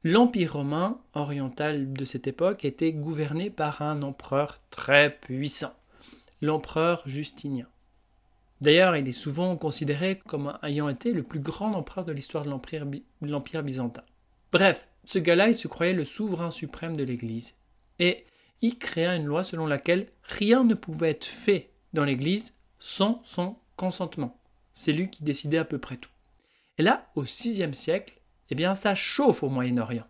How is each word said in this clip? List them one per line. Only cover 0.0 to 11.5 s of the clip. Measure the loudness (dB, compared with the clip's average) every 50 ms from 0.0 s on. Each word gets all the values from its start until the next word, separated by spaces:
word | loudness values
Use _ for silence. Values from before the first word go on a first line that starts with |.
L'Empire | 2 6 6 8 6 6 6 2 0 0 0
romain | -2 -2 -2 0 0 0 -2 -2 -6 _ _ _
oriental | -4 -4 -2 -2 -4 -4 -6 -4 -2 -2 -2 0 -2 -4 -4
de | -4 -6 -6
cette | -6 -6 -6 -6
époque | -6 -2 0 0 0 0 0 -4
était | -6 -2 0 -2 0
gouverné | 0 -2 -6 -4 -4 -4 -2 -2 -2 -4 -4 -4
par | -4 -4 -4 -4 -2 -4
un | -4 -4 -2 -4
empereur | -4 -6 -8 -10 -6 -2 0 0 0 -2 -6 -16 _ _
très | -12 -10 2 6 8 8 8 6 2 -6
puissant, | -10 -8 -6 -4 -4 -4 -4 -4 -6 -6 -10 _ _ _ _ _ -20 -20 -20 -20 _ _ _ _
l'empereur | 0 0 0 0 -2 -2 0 2 2 2 2 0 -4
Justinien. | -8 -6 -6 -8 -8 -12 -10 -6 -6 -6 -6 -8 -12 _ _ _ _ _ _ _ _ _ _ _ _ _ _ _ _ _ _
D'ailleurs, | 6 8 8 8 8 6 4
il | 2 0
est | -2
souvent | -6 -6 -6 -6 -2 0 0 0 0
considéré | 0 -2 -4 -2 -2 -2 -2 0 0 0 -2 -2 -4 _
comme | -6 -6 -4 -4 -6 -8 -8
ayant | -6 -4 -2 0 0 -2
été | -2 -2 -2 -2
le | -2 -2
plus | -4 -4 -8 -6
grand | -6 -6